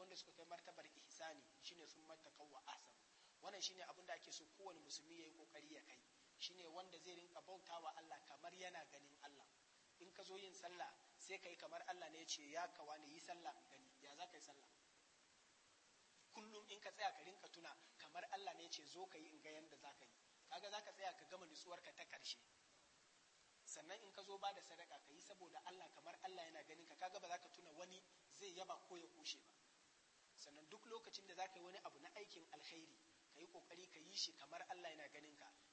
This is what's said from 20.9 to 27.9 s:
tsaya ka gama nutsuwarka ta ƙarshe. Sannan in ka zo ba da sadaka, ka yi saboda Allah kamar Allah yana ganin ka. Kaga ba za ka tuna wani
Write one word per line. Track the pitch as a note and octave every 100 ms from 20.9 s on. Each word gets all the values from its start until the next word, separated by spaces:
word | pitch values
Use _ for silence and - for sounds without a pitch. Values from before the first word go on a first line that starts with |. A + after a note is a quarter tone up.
tsaya | F#3+ F#3+ E3+
ka | D3+
gama | F#3 E3+
nutsuwarka | D3+ F3+ F3 - D#3+
ta | E3
ƙarshe. | - - - - - - - - - - - - - - - -
Sannan | D3+ D#3 G#3+
in | G#3
ka | G3+
zo | F#3+ G3
ba | G3+
da | G3
sadaka, | - E3 E3+ C#3+
ka | -
yi | D#3+
saboda | - F#3 E3+ D#3 -
Allah | F3+ D#3
kamar | - D#3 F3
Allah | F#3+ F#3 E3
yana | D#3+
ganin | C#3+ D#3+ E3
ka. | D3
Kaga | F#3 G3
ba | F3+
za | F3+
ka | E3
tuna | - F3
wani | D#3 F#3